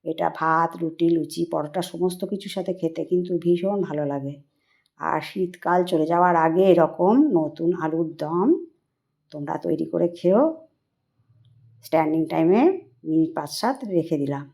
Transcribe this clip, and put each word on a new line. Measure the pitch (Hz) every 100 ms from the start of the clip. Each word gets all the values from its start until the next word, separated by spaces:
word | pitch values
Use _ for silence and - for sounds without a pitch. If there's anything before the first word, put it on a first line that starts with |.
| 165
এটা | 165 165 165
ভাত, | 160 160 165 175
রুটি, | 165 160 170 170
লুচি, | 151 - 170
পরোটা | 160 151 185 -
সমস্ত | 165 185 180 190
কিছুর | 190 196 190
সাথে | 180
খেতে | 180 165 165 156
কিন্তু | 180 180 175
ভীষণ | 170 175 185 202 160
ভালো | 147 147
লাগে। | 143 139 139 _ _ _ _ _ _
আর | 160 156 147
শীতকাল | 190 180 180 170 180 180
চলে | 165 156
যাওয়ার | 170 180 165 160
আগে | 170 190
এরকম | 170 156 - 180 247 302 180
নতুন | 151 151 165 185
আলুর | 156 165 165 156
দম | 151 170 226 381 349 _ _ _ _ _ _
তোমরা | 151 147 156 170
তৈরি | 156 160
করে | 170 175 170
খেও। | 180 202 320 320 - _ _ _ _ _ _ _ _ _ _ _
স্ট্যান্ডিং | - 160 156 160 156
টাইমে | 165 165 202 320 370 - _
মিনিট | 160 156 160 -
পাঁচ | 147 -
সাত | 226 269 220 175
রেখে | 160 151
দিলাম। | 143 139 143